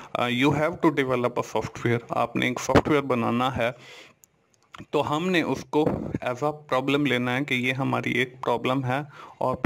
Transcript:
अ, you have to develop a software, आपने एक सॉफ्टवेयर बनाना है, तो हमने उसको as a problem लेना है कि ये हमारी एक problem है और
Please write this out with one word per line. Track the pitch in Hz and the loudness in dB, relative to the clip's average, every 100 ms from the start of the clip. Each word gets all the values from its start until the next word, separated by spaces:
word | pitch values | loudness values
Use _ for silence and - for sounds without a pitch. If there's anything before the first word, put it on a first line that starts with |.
| - - | -6 -2
अ, | 120 | 0
you | 123 139 | 2 2
have | 147 156 175 | 4 0 2
to | 160 | 2
develop | 143 131 127 123 120 | 2 0 2 0 -2
a | 123 | -4
software, | 110 113 - 120 117 - | -2 -4 -2 0 0 0
आपने | - 120 - 127 | -2 -2 0 -2
एक | 123 | -2
सॉफ्टवेयर | - 131 - 151 135 | 2 2 4 2 2
बनाना | 127 113 117 127 | 0 0 0 0
है, | 123 117 127 - - - _ _ _ _ _ _ - - | 0 -2 -2 -14 -20 -20 _ _ _ _ _ _ -20 -4
तो | 151 | -2
हमने | 127 151 180 180 | 0 0 0 2
उसको | - 135 - 147 156 - - - | 0 -2 -2 2 2 0 -4 -6
as | 123 123 | -4 -2
a | 147 151 - | -2 -4 -2
problem | 131 139 139 143 | -2 2 2 2
लेना | 123 123 | 0 0
है | 123 | -2
कि | 143 | 0
ये | 131 123 | 0 0
हमारी | 131 131 120 123 | -2 0 0 0
एक | 120 131 - | 0 -2 -2
problem | - 120 127 135 | -2 0 0 -2
है | 127 131 151 - - - | 0 -2 -4 -14 -18 -4
और | 131 127 | -2 -2